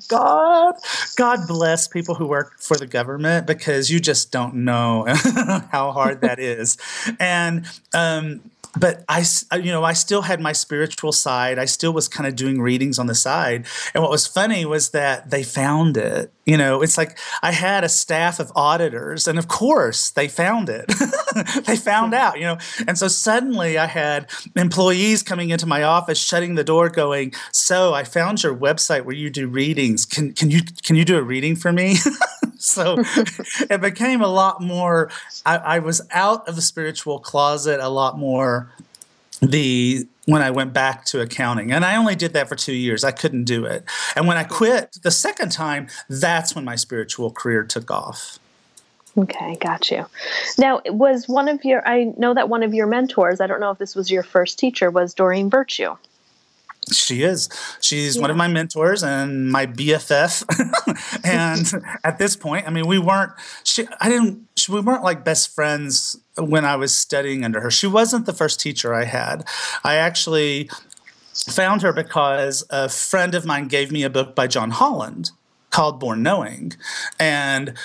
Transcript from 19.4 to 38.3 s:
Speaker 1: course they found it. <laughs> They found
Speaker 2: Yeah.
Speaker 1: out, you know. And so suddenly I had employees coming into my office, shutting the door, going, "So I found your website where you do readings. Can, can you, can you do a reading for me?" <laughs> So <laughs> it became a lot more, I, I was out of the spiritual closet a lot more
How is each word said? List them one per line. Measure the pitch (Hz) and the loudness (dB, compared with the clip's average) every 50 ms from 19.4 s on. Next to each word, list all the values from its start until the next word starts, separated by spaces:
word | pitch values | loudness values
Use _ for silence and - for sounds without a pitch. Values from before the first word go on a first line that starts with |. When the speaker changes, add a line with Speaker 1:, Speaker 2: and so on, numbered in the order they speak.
| 170 170 | -2 -2
Speaker 1:
course | - - 214 262 311 262 151 113 110 - - - | -2 0 2 4 4 4 4 2 0 -2 -4 -2
they | - - 147 139 | 0 0 -2 -2
found | - - 170 185 226 233 202 139 | 0 0 0 0 0 0 -2 -4
it. | 110 113 - - 208 - | -6 -6 -4 -4 0 0
<laughs> | 277 - 523 587 - - 539 220 175 - - 269 - | 0 -2 -2 -4 -4 -2 -2 -2 -4 -2 -4 -4 0
They | - 233 | 0 -2
found | 226 - 214 202 214 226 226 | 0 0 0 2 2 2 2
Speaker 2:
Yeah. | 226 254 262 202 | 2 2 2 2
Speaker 1:
out, | 160 143 | 0 -2
you | 165 | -4
know. | 170 165 165 - - - - 226 226 | -4 -4 -4 -8 -12 -8 -6 -4 -2
And | 180 170 | -2 0
so | 202 | 0
suddenly | 185 185 - - 220 214 240 247 269 247 202 175 165 160 156 | 0 0 0 2 2 2 2 0 0 -2 -2 -2 0 0 0
I | 160 | 0
had | 160 - 165 147 147 147 143 139 - - - - - _ | 0 0 -2 -2 0 -2 -2 -4 -8 -14 -14 -14 -4 _
employees | 180 180 175 165 185 185 185 180 185 196 214 220 214 | 0 0 2 2 4 4 4 4 4 4 2 2 2
coming | - - 190 175 175 165 | 0 -4 -4 -4 -2 -2
into | 165 165 165 | -2 -2 0
my | 165 147 147 147 | 0 0 2 4
office, | 156 165 175 175 170 156 - | 4 4 4 4 2 -2 -2
shutting | - - 180 175 175 175 175 | 0 0 0 0 0 0 -2
the | 160 147 | -2 2
door, | 160 160 165 170 165 | 4 4 4 4 4
going, | 170 165 151 143 143 139 135 131 - - - - | 2 0 0 2 0 0 -2 -4 -8 -12 -14 -4
"So | - - - - 185 185 185 180 151 | -2 0 2 2 4 4 4 4 2
I | 139 | 0
found | 135 120 - 170 170 185 214 202 | -4 -2 0 0 0 2 0 0
your | - 160 131 | 0 0 0
website | 123 139 139 160 156 - - 165 139 123 | 2 2 0 2 2 0 0 0 0 0
where | 123 135 | -4 -6
you | 147 151 147 | -6 -6 -6
do | 131 147 135 | -4 -4 -4
readings. | 123 123 131 139 147 151 139 135 120 107 110 - | -2 -2 0 0 0 0 0 2 2 2 0 -2
Can, | - - 151 156 139 | -2 -2 -2 -2 -2
can | - - - 147 | 0 0 2 4
you, | 147 170 165 - - - | 4 4 2 0 -10 -10
can | - - 160 | 0 2 4
you | 160 170 | 4 6
do | 156 185 | 4 4
a | 160 | 2
reading | 131 120 127 131 135 156 165 | 2 0 -2 -2 0 0 -2
for | 165 - 180 | 0 0 0
me?" | 175 175 185 190 196 180 | 2 2 2 4 2 4
<laughs> | - 294 - - 762 - - - - 233 - - | 2 0 0 0 -2 -2 0 -6 -6 -6 -6 -4
So | - - - 196 170 175 175 247 233 - - - 226 180 - | -2 -2 0 2 2 2 2 2 0 2 2 0 0 0 -2
<laughs> | - - - - - 277 - | -10 -10 -8 -4 -4 0 0
it | 202 190 | 0 0
became | 180 202 170 175 226 254 262 240 | 0 -2 -2 0 0 0 2 2
a | 214 | 2
lot | 190 185 190 190 190 185 - | 2 4 4 4 4 2 0
more, | 180 175 175 180 180 175 170 165 160 156 - - - - - - - | -6 -4 -2 0 0 2 2 2 2 0 -4 -16 -16 -16 -18 -4 0
I, | 160 165 165 | 0 0 2
I | 160 156 160 170 | 2 0 0 0
was | 160 160 165 160 - - | 0 0 -2 -4 -4 -2
out | - 175 190 202 226 226 - - | 0 2 4 4 2 0 -2 -8
of | 170 | -6
the | 165 | -2
spiritual | 160 - - 165 160 156 156 - - 151 143 139 | -2 -2 -2 -2 -6 -6 -6 -6 -6 -6 -6 -6
closet | - - - 147 143 147 147 147 139 151 147 139 | -8 -4 0 2 2 2 2 0 0 0 0 0
a | 131 131 | -2 -2
lot | 135 135 135 131 - 151 | 0 2 0 0 0 -2
more | 143 135 | -2 -2